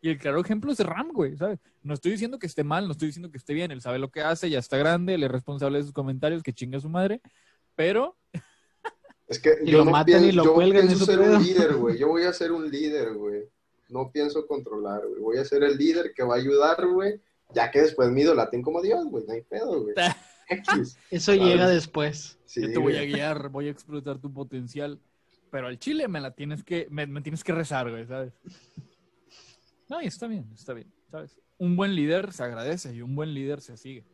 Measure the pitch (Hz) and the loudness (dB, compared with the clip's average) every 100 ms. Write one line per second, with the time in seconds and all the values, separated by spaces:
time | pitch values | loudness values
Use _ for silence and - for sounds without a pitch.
0 | 160 147 143 147 185 214 277 277 190 165 | -4 -4 -2 -2 -2 -4 -4 -2 -2 -2
1 | 311 277 139 143 185 196 _ _ 147 147 | -6 -4 -4 -4 -6 -6 _ _ -10 -6
2 | 170 208 233 254 180 - 147 160 202 151 | -4 -4 -6 -8 -10 -6 -2 -2 -4 -4
3 | 156 147 175 139 - 151 175 131 123 127 | -6 -8 -16 -18 -8 -6 -6 -8 -6 -6
4 | 135 156 151 165 180 139 120 135 151 175 | -6 -4 -2 -2 -2 -4 -2 0 2 2
5 | 180 180 139 127 127 143 139 143 143 143 | 0 -2 -2 -4 -6 -4 -2 -2 -4 -6
6 | 135 131 151 165 160 120 127 135 151 170 | -6 -2 -2 -4 -6 -8 -8 -8 -6 -2
7 | 190 220 - _ _ _ _ - 160 208 | -2 -4 -10 _ _ _ _ -2 0 0
8 | 285 - _ - _ _ _ _ - _ | -2 -6 _ -16 _ _ _ _ -16 _
9 | _ _ _ 151 151 156 156 156 156 151 | _ _ _ 0 4 4 6 8 8 6
10 | 160 180 185 180 160 160 185 196 185 185 | 8 8 8 8 8 8 8 8 6 4
11 | 196 190 202 208 180 180 160 135 117 117 | 4 6 8 8 6 4 4 4 2 2
12 | 147 165 180 175 165 170 156 139 151 147 | 2 2 0 0 -4 -4 -4 -4 -4 -2
13 | 113 107 104 104 104 _ _ _ _ 123 | -4 -6 -6 -8 -10 _ _ _ _ -8
14 | 131 151 147 151 151 139 123 107 101 104 | -6 -4 -2 -4 -6 -8 -6 -8 -6 -6
15 | 107 104 107 123 139 143 143 139 151 165 | -6 -6 -4 -2 0 2 4 4 2 2
16 | 170 - 123 120 131 143 147 170 180 180 | -2 -4 0 0 2 4 4 2 2 2
17 | 196 208 _ _ _ 117 117 139 156 156 | 0 -4 _ _ _ -2 2 4 4 4
18 | 123 127 151 135 110 123 123 165 190 247 | 2 4 4 4 2 -2 -4 -4 0 -2
19 | 311 143 107 113 - 208 247 165 107 202 | -2 -8 -8 -10 -8 -8 -4 -4 -4 0
20 | 175 - _ _ - 190 - - 127 - | 0 -2 _ _ -10 -8 -2 -2 -2 -10
21 | _ 175 202 196 185 175 180 175 156 156 | _ -4 2 4 6 4 4 2 0 -4
22 | 151 151 - _ _ 123 110 117 127 - | -4 -6 -16 _ _ -6 -2 0 0 0
23 | 143 143 147 151 139 135 147 143 - 147 | -2 -4 -4 -6 -8 -8 -8 -10 -12 -10
24 | 139 135 139 135 135 131 123 139 147 143 | -8 -10 -10 -12 -12 -12 -12 -10 -10 -12
25 | _ _ _ _ _ 139 123 127 - 311 | _ _ _ _ _ -10 -10 -10 -6 -4
26 | 254 165 135 - 147 151 - 175 160 147 | -4 -6 -10 -12 -12 -10 -8 -8 -6 -10
27 | 147 143 139 156 - 165 156 139 120 117 | -10 -10 -10 -10 -6 -6 -4 -6 -6 -10
28 | 117 131 127 _ - - _ - - _ | -12 -12 -12 _ -20 -20 _ -20 -20 _
29 | _ _ _ _ _ _ _ _ _ 302 | _ _ _ _ _ _ _ _ _ -10
30 | 294 - 233 214 110 110 - 120 104 _ | -10 -10 -10 -10 -12 -18 -16 -16 -16 _
31 | _ 156 151 _ _ _ 175 175 196 185 | _ -20 -20 _ _ _ -2 0 0 -2
32 | 147 170 185 - 123 117 123 175 143 117 | 0 -2 -4 -8 -10 -8 -8 -8 -10 -14
33 | 120 139 156 143 135 143 - 113 131 127 | -10 -8 -8 -8 -8 -10 -14 -20 -20 -20
34 | _ | _